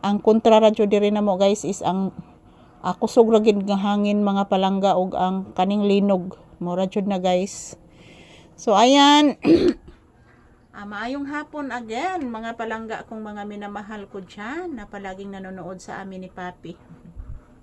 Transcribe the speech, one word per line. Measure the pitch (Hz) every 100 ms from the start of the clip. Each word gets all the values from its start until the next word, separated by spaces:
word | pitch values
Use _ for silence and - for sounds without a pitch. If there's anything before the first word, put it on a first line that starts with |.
Ang | 202 202
kontra | 226 220 233 220
ra | 220
jud | 214 208
diri | 208 208
namo, | 208 208 185
guys, | 196 208
is | 143 196
ang, | - 185 190 - - - _ _ - -
ah, | 175 185
kusog | 226 - 226
ra | 226
gid | 214 202
nga | 196 196
hangin, | 202 208 202 208
mga | 202 196 196
palangga, | 190 190 196 196
ug | 185 185 -
ang | 185 190 190 -
kaning | 185 208 202
linog. | 202 202 190 180 - - -
Mura | 175 175 190
jud | 208
na, | 196 190
guys. | 185 180 196 - - - _ _ - - - - - _
So, | - 196
ayan. | 240 285 285 294 294 -
<clears throat> | - 330 370 - - - _ _ _ _ _ _ _ -
Ah, |
maayong | 202 208 226 277 277
hapon | 294 294 302 277
again, | 240 226 226 349 370 262
mga | 226 226 233
palangga | 226 220 226 220 -
kong | 220
mga | 214 208 202
minamahal | 208 202 208 208 214 196
ko | 202
dyan | 180 - 208 311 359 262
na |
palaging | 202 202 196 185 202
nanonood | 196 190 190 170 185
sa | - -
amin | 190 190
ni | 185
Papi. | - 180 180 160 170 - - - - - - _ -